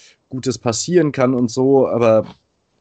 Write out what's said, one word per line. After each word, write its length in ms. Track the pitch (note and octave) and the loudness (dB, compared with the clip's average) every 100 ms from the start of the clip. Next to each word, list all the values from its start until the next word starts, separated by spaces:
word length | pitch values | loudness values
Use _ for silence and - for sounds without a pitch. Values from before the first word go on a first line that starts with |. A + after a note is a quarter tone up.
| - _ _ | -20 _ _
Gutes 280 | B2+ C3 A#2 | -8 -6 -4
passieren 540 | B2 A2+ - F3 D#3 | -4 -4 -2 0 0
kann 200 | C3+ B2+ | 0 0
und 140 | C3 A#2+ | 0 -2
so, 380 | C3 C3 C3+ G#2 | -2 2 2 2
aber, 400 | A2 A#2 A2 G#2 - _ _ _ _ | 2 2 2 0 -10 _ _ _ _